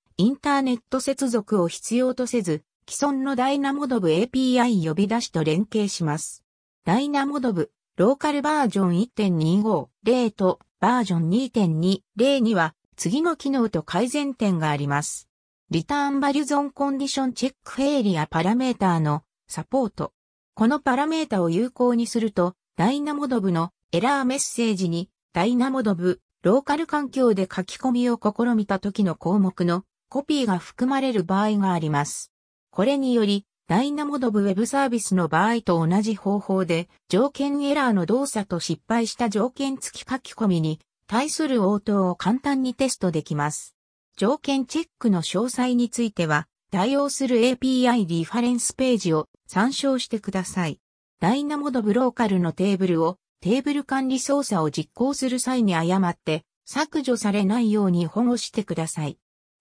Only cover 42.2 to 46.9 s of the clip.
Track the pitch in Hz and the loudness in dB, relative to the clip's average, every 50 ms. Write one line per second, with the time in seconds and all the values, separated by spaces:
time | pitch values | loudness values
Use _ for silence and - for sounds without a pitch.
42.2 | - 190 233 269 - 285 277 269 262 254 247 - 269 262 - - - 180 160 156 | 0 0 0 0 0 0 0 0 0 -2 -2 -2 -2 -2 -2 -2 -2 -2 -2 -2
43.2 | 143 - 156 147 147 151 151 - - - - _ _ _ _ _ _ _ _ - | -4 -4 -4 -2 -2 -2 -4 -6 -12 -16 -20 _ _ _ _ _ _ _ _ -2
44.2 | - 226 285 302 - - 277 269 247 - - 311 330 - _ _ - 233 196 170 | 0 0 0 0 -2 -2 -2 -2 -2 -2 -4 -6 -6 -6 _ _ 0 0 2 2
45.2 | 156 - - 180 233 254 - - 247 254 247 240 240 226 - - 240 220 - - | 0 -2 -2 -2 -2 -2 -2 -2 0 0 2 0 0 0 -2 -2 -4 -2 -2 -2
46.2 | 170 156 151 147 156 - _ _ _ _ - 180 190 247 | 0 0 0 0 -2 -4 _ _ _ _ -2 0 0 2